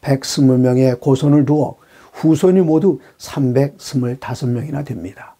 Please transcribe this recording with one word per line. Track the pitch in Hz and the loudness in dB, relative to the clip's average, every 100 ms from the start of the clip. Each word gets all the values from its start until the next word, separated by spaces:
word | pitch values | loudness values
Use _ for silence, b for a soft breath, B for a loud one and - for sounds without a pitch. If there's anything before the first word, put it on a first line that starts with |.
백스물 | - 135 - - 135 127 | -2 -2 -2 0 2 4
명의 | 127 127 131 123 | 2 2 2 0
고손을 | 147 135 147 147 135 | 0 0 2 2 2
두어 | 151 123 - b b b | 0 -2 -6 b b b
후손이 | - 160 156 185 185 | -4 0 2 4 4
모두 | 175 156 196 139 b b | 4 2 2 -2 b b
삼백스물다섯 | - - 131 123 143 - - 131 123 127 - 127 127 | -12 -4 0 0 0 -4 -8 -4 -4 -6 -10 -6 -4
명이나 | 120 143 147 | -4 -6 -8
됩니다. | 143 123 87 - - _ | -8 -10 -12 -16 -20 _